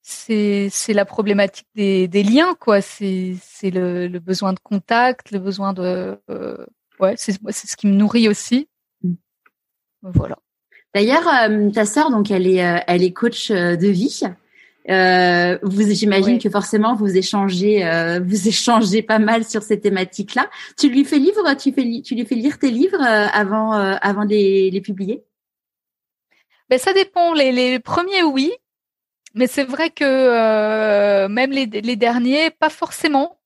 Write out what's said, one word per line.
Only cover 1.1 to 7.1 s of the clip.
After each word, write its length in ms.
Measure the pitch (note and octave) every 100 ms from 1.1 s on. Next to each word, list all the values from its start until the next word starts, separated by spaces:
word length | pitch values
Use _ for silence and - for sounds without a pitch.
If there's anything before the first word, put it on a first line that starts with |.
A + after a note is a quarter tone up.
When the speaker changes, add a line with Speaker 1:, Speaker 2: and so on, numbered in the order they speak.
| - G#3 G3+ G3 - _ G#3+
Speaker 1:
des, 320 | G3+ F#3+ F#3
des 160 | G3
liens, 320 | G3+ B3+ F4+ D#4+
quoi. 220 | - G3+
C'est, 540 | G3 - G3+ F#3 F#3 F3+
c'est 300 | - - G3
le, 360 | F3+ F3+ F3+ F3+
le 120 | F3+
besoin 320 | E3+ F#3 G3
de 60 | F#3+
contact, 720 | _ G3+ - A#3 B3+ B3+ -
le 80 | G3+
besoin 320 | F#3 F#3+ G3
de, 440 | F#3 F3+ F3+ F#3 G3+ -
euh, 360 | G#3 - - - _ _ _
ouais, 140 | F#3+